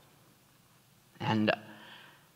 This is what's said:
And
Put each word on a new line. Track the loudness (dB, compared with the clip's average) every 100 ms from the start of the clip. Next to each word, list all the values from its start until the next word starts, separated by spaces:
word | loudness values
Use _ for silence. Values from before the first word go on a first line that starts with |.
| -20 -20 -20 -20 _ _ _ -20 _ -20 _ -4
And | 2 4 4 0 -4 -20 -20 -20 -20 -20 -20